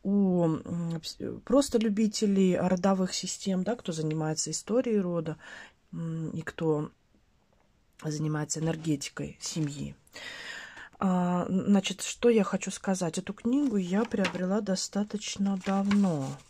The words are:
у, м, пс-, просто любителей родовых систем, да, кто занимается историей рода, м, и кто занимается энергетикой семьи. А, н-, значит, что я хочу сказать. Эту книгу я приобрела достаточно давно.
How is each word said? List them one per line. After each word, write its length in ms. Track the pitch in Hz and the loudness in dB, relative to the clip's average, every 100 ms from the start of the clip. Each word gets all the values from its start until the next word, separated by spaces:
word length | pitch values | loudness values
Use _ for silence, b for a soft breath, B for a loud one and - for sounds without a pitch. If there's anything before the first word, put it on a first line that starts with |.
у, 400 | - 202 190 180 | 2 4 4 4
м, 580 | 170 156 - 170 170 165 | 4 0 -2 -4 -4 -4
пс-, 380 | - - - 117 | -8 -10 -10 -10
просто 340 | - 254 277 233 | 2 4 4 2
любителей 800 | 220 202 220 - 214 196 190 180 | 2 2 2 2 2 4 4 4
родовых 560 | 185 185 190 190 185 | 2 2 2 2 0
систем, 480 | - 185 - - 185 | -2 -6 -6 -2 -2
да, 140 | 185 240 | 0 -2
кто 160 | - | -4
занимается 580 | 160 156 156 156 156 - | -4 -2 0 -2 -2 -4
историей 480 | 160 - 226 254 214 | -6 -2 0 2 2
рода, 380 | 180 170 160 151 B B B B _ | 2 -2 -4 -8 B B B B _
м, 380 | 165 165 160 160 | -8 -6 -4 -6
и 120 | - | -6
кто 480 | 156 - 160 151 151 _ _ _ _ _ _ _ _ _ _ _ | -8 -2 0 0 -2 _ _ _ _ _ _ _ _ _ _ _
занимается 560 | 156 151 156 151 147 160 | -6 -4 -2 -2 -2 -2
энергетикой 800 | 160 160 160 143 - - 143 - | -2 -2 -2 -2 -2 -8 -10 -8
семьи. 540 | - 170 147 143 143 143 _ B B B B B B B B - | -8 -2 -4 -4 -10 -10 _ B B B B B B B B -2
А, 460 | 190 180 180 180 - | 2 2 2 2 2
н-, 160 | 185 - | 0 4
значит, 340 | 202 190 185 | 4 4 -6
что 300 | - - 240 | -8 2 6
я 120 | 226 | 6
хочу 280 | 190 190 - | 4 0 -4
сказать. 480 | - - 185 170 160 | -6 -2 0 0 -2
Эту 160 | 185 | -6
книгу 420 | 202 233 262 285 208 | -4 0 2 2 0
я 300 | 180 190 226 | 2 0 0
приобрела 560 | 226 185 180 185 202 | 0 0 0 0 0
достаточно 960 | 208 185 - 202 208 214 - - 196 196 190 | 0 -2 -2 -4 -4 -4 -8 -2 0 0 0
давно. 600 | 196 196 202 196 156 135 139 | 0 4 4 4 2 -2 -8